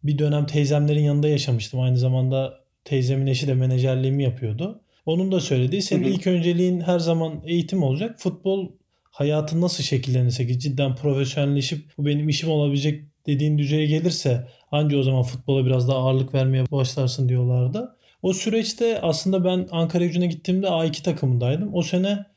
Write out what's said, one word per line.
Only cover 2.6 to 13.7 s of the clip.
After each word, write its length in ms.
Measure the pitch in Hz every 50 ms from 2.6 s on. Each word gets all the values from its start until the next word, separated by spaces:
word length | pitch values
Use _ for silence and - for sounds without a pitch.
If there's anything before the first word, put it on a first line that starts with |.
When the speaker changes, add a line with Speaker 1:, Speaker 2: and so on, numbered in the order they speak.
| _ _ _ _ -
Speaker 1:
teyzemin 420 | - 147 131 127 127 135 135 135
eşi 200 | 139 131 127 147
de 60 | 143 131
menajerliğimi 680 | 127 127 131 127 127 127 131 127 131 131 131 135 139 139
yapıyordu. 580 | 123 120 - 123 107 107 120 170 208 233 - _ _ _ _ -
Onun 260 | 156 165 175 190 190
da 80 | 190 180
söylediği, 420 | - - 143 127 123 135 165 202
"Senin 220 | 196 - 196 185 180
Speaker 2:
Hı 40 |
hı. 20 | 196 196
Speaker 1:
ilk 140 | - -
önceliğin 540 | 185 180 175 165 175 175 170 180 180 180 175
her 180 | 165 180 180 170
zaman 420 | 165 170 165 165 160 160 151 151 156
eğitim 380 | 165 170 175 160 165 190 185 151
olacak. 320 | 131 131 151 208 233 226 -
Futbol 480 | - 185 - - - 190 190 196 185 185 - _ _ _ _ _ _ _
hayatın 500 | _ - 143 147 151 151 151 151 160 165
nasıl 220 | 175 175 170 - 131
şekillenirse 640 | - 143 123 - 135 123 127 123 123 120 - 123
ki 120 | 117 127 123
cidden 360 | 147 147 131 135 139 135 127
profesyonelleşip 920 | - 147 147 139 139 139 131 - 151 143 143 143 143 131 - 160 147 - - -
bu 80 | - 143
benim 240 | 147 147 147 151 156
işim 200 | 147 - 160 165
olabilecek 540 | 156 151 147 143 139 143 139 151 151 151 - - _ _ -
dediğin 300 | - 143 131 151 151 151
düzeye 280 | 147 147 139